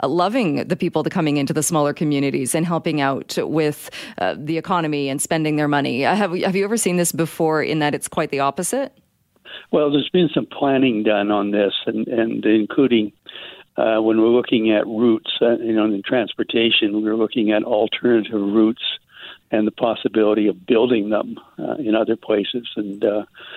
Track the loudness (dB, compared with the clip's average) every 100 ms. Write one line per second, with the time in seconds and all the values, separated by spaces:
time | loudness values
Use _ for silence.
0 | -2 2 2 2 0 0 -2 -2 -2 -2
1 | -2 0 0 0 0 -2 0 0 0 0
2 | -2 0 0 -2 -2 -2 0 -2 -2 -2
3 | -2 -2 -6 -6 -2 0 0 -2 -10 -16
4 | -14 -6 -4 -4 -4 -6 -2 -2 0 -2
5 | -2 -4 -2 -2 0 0 0 0 0 0
6 | 0 0 0 -2 -2 0 0 0 0 0
7 | 0 -2 -4 0 0 0 0 0 -2 -2
8 | -6 -4 -4 0 -2 -2 -4 -4 -6 _
9 | _ _ _ _ -20 -20 -2 2 2 2
10 | 2 2 2 2 -4 -2 0 4 2 2
11 | 2 2 2 0 2 2 2 0 -4 -4
12 | -2 -2 -2 0 2 2 2 2 4 4
13 | 0 -6 -20 -18 -18 -20 -12 -2 0 2
14 | 2 4 4 4 2 0 2 2 0 2
15 | 2 2 0 0 2 2 0 0 0 0
16 | -2 -2 -2 -4 -4 0 2 2 0 0
17 | 0 0 0 0 0 0 0 0 0 0
18 | 2 2 2 -2 0 4 4 2 -6 -10
19 | _ -20 -20 -20 -4 0 0 0 -2 0
20 | -2 2 4 4 2 0 0 2 4 2
21 | 2 -2 -4 -10 -16 -10 -6 -4 0 0
22 | 0 -2 0 0 0 -6 -8 -8 -8 -2
23 | -2 -2 -6 -16 -20